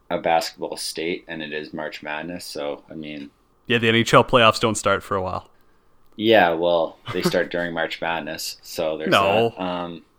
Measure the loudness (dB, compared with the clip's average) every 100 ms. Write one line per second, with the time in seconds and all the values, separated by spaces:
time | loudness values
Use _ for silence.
0 | -6 -2 2 2 0 -6 -10 -8 -8 -6
1 | -6 -6 -8 -12 -8 -10 -8 -8 -10 -10
2 | -10 -8 -8 -12 -12 -8 -8 -8 -12 -14
3 | -12 -12 -16 _ _ _ -2 0 4 2
4 | 6 4 6 6 6 4 0 0 0 0
5 | 0 -4 -4 -8 -10 _ _ _ _ _
6 | _ 0 6 8 8 4 2 2 0 -6
7 | -8 -4 0 0 0 -4 -4 -4 -4 -4
8 | -4 -4 -6 -8 -10 -10 -10 -4 -4 -2
9 | 0 2 4 4 2 -2 -6 -6 -8 -12
10 | -18